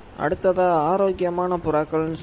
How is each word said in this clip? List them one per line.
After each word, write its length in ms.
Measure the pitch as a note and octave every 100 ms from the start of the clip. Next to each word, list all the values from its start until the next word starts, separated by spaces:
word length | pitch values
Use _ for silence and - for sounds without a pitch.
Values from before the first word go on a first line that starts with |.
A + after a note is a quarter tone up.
| - -
அடுத்ததா, 500 | D3 F3+ F#3+ F3+ F3+
ஆரோக்கியமான 880 | E3 D3+ G3 G3 F#3 F3 F3 F3+ F3
புறாக்கள்னு 580 | E3 D3 D#3 D#3+ D#3+ D#3+